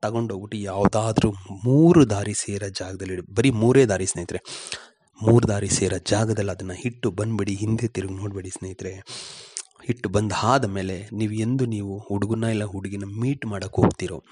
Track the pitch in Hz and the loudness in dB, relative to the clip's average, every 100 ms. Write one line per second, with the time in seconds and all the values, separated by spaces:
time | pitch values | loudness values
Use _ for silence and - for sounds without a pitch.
0 | 107 113 117 98 104 107 98 95 101 107 | -2 -2 -2 -4 -8 -6 -4 0 2 2
1 | 113 110 113 101 - 98 120 139 165 175 | 0 2 0 -2 -10 -6 2 6 8 8
2 | 120 101 101 104 - 101 101 95 92 95 | 6 4 -4 -6 -6 -6 -8 -10 -10 -8
3 | 95 92 87 98 131 113 113 127 123 92 | -8 -8 -4 2 2 4 6 8 6 4
4 | 95 - 85 90 - - - - - _ | 0 -4 -6 -8 -10 -14 -10 -12 -12 _
5 | _ - 110 117 113 101 101 - 95 90 | _ -2 6 6 6 0 -2 0 0 -2
6 | - 104 110 110 101 90 95 90 123 117 | 0 0 2 0 -2 -4 -8 -8 -8 -4
7 | 117 92 113 110 101 98 107 110 113 - | -4 -2 -2 -2 -2 -2 -2 -2 -2 -4
8 | 95 95 101 98 90 - 95 92 95 95 | -6 -8 -8 -8 -10 -10 -12 -10 -12 -12
9 | - - - - - - _ _ - 117 | -14 -16 -16 -18 -20 -20 _ _ -8 -6
10 | 98 101 104 95 107 135 113 98 95 90 | -2 -2 -2 0 2 2 2 -4 -6 -8
11 | 101 104 110 107 110 131 120 107 101 98 | -10 -4 -4 -2 -2 0 -2 -2 -6 -10
12 | - 101 101 113 113 107 104 98 95 98 | -4 -2 0 0 0 -2 -2 -6 -8 -8
13 | 98 104 123 139 113 98 98 - 92 - | -8 -4 -2 -2 -6 -8 -4 4 4 4
14 | 90 78 - | -6 -10 -14